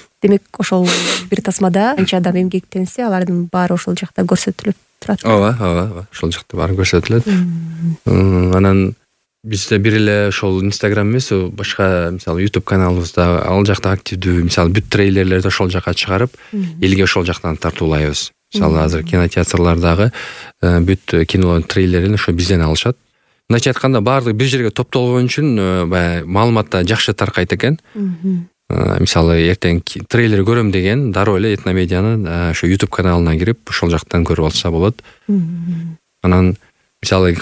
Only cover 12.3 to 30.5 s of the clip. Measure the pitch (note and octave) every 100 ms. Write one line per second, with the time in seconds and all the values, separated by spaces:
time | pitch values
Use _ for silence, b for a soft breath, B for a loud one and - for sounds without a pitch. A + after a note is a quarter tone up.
12.3 | E2 G2+ - - F#2+ F2+ F2+ E2+ - F2
13.3 | E2+ - F#2+ G2+ F#2+ F#2+ F#2+ - F#2 F#2
14.3 | F2 E2+ - F2 F#2+ - G2+ G2 F#2+ F#2
15.3 | F#2 F#2 - F#2 F#2 F2+ F2+ - F#2+ B2+
16.3 | - B G#3 F3+ - F#2 F#2+ F#2 G2 F2
17.3 | E2+ F2 D#2 E2 - E2 D2+ D2+ C#2+ -
18.3 | _ _ G#3 D#2 D#2+ D#2 E2 E2 F2+ F2
19.3 | F2+ E2+ F2 F2 E2 F2 F2 A2 - B
20.3 | B B B F2+ F2 F2 F#2+ - E2+ E2
21.3 | F#2 F2+ E2+ D#2+ G2 F2+ F2+ F#2+ G#2 -
22.3 | E2+ F2 F2+ D#2+ D#2 A#2+ - _ _ _
23.3 | _ - A#2 - - C3 C3 G#2+ C3+ A#2+
24.3 | A2 C3 B2+ A2+ - B2 C3 B2 B2 B2
25.3 | D3 D3+ A2 F#2+ F#2 E2+ F2+ F2 F2 D#2
26.3 | G2+ A#2+ A2+ G#2 F#2 F2 A2 - G2+ G2
27.3 | - F2+ F2+ A#2+ D#3+ _ G#3+ G3 E3+ F#3+
28.3 | F3+ E3+ _ - G1+ - G1+ F#2 E2+ E2
29.3 | E2 E2 F#2 F2+ E2+ - - - A#2 A2+
30.3 | G2+ G2